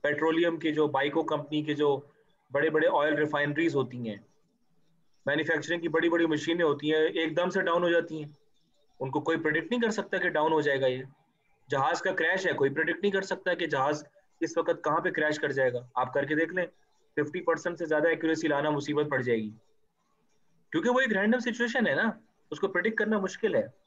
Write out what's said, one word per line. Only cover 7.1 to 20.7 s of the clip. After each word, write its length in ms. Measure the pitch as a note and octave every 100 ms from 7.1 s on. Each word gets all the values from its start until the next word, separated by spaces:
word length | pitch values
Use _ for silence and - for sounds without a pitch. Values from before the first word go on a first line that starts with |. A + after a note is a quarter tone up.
| E3+ D#3+ D#3+ F3+
से 120 | F#3+
डाउन 220 | F3+ E3+
हो 60 | F3
जाती 320 | E3+ E3+ D#3
हैं। 160 | D3 - _ _ _ _ _ _
उनको 200 | C3 C#3+
कोई 180 | D3 D#3+
प्रेडिक्ट 340 | D#3+ D3+ D#3+
नहीं 100 | B3
कर 100 | A3+
सकता 260 | G#3+ - F#3+
कि 120 | F3+
डाउन 240 | D#3 D#3
हो 80 | D#3
जाएगा 260 | D3 C3+ C3
ये। 160 | B2+ C3 _ _ _ _ _ _
जहाज 320 | C#3 C#3+ E3+
का 100 | F#3+
क्रैश 360 | F#3 E3 F#3 F#3
है, 60 |
कोई 160 | C#3+ C#3
प्रेडिक्ट 320 | C#3+ D#3 E3
नहीं 100 | G3+
कर 100 | F#3+
सकता 320 | F#3+ F#3 F#3
कि 140 | F3 E3
जहाज 360 | C#3+ C#3 D3+ D3+ _ _ _
किस 180 | D#3+ E3
वक्त 240 | E3 D#3+ D3+
कहाँ 160 | D#3+
पे 100 | F3
क्रैश 260 | D#3+ D3+ D3+
कर 140 | C#3+
जाएगा। 380 | C3+ C3 A#2+ - B2
आप 140 | B2
करके 220 | C#3+ C#3+ D#3
देख 180 | E3
लें, 140 | F3+ E3+ _ _ _ _ -
फिफ्टी 240 | D3 F3+
परसेंट 400 | F3 D#3+ F3+ E3+
से 60 | D#3+
ज्यादा 240 | D3+ E3
एक्यूरेसी 380 | D#3+ D#3+ D#3 D#3+
लाना 240 | C#3+ D3+
मुसीबत 380 | D3 C#3+ D3 D3
पड़ 120 | C3+
जाएगी, 320 | B2 A2+ G#2+ G#2+ _ _ _ _ _ _ _ _ _ _ _